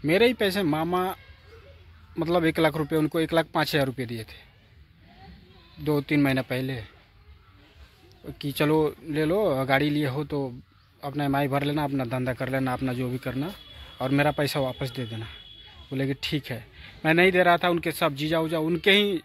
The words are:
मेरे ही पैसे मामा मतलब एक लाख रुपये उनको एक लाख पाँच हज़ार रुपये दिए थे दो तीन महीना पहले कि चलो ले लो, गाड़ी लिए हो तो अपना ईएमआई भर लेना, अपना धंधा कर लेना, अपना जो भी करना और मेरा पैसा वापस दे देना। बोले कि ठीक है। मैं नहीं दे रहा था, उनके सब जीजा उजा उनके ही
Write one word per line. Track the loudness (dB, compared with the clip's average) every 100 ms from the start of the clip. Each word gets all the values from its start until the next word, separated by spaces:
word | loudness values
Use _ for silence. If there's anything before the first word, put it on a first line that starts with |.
मेरे | 2 4 4
ही |
पैसे | 4 0 0
मामा | 0 0 0 0 -2 -6 -16 -20 -20 -20 -20 -20 -20 -20 -14 -6
मतलब | 0 2
एक | 2 2
लाख | 2 2
रुपये | -2 0
उनको | 0 0
एक | 0
लाख | 0 0
पाँच | -2 0
हज़ार | 0 -2
रुपये | -4 -8
दिए | -10
थे | -12 -18 -20 -20 -20 -20 -20 _ -20 -20 -20 -20 -20 -20 -20 -8
दो | -2 -2
तीन | 2 2
महीना | 4 2
पहले | -2 -4 -4 -8 -12 -20 _ -20 -20 -20 _ -20 -20 -20 -20 _ -20 -18 -16 -8
कि | -8
चलो | -2 2 2 2 -4
ले | -6 -2
लो, | 0 2 0 0
गाड़ी | 2 2 2
लिए | 0 -2
हो | -4
तो | -4 -4 -6 -10 -20 _ _ _
अपना | -10 -4
ईएमआई | 0 0 2
भर | 0
लेना, | 0 -2
अपना | -2 -2 -2
धंधा | -2 -2
कर | -2 -2
लेना, | -2 -2
अपना | -2 -4
जो | -2 -4
भी | -4
करना | -6 -6 -6 -8 -20 -20 -20 -6
और | 0
मेरा | 2 2
पैसा | 2 -2 0
वापस | -2 -4 -8 -6
दे | -8
देना। | -8 -12 -16 -20 -20 -20 -20 -10
बोले | -6 -4
कि | -4
ठीक | -4 -6 -6
है। | -12 -12 -20 -20 -4
मैं | 2
नहीं | 6 6
दे | 6
रहा | 6 6
था, | 4
उनके | 0 -2
सब | 0 -2
जीजा | 0 -2 0
उजा | 0 0
उनके | 0 2 4
ही | 4 4 -2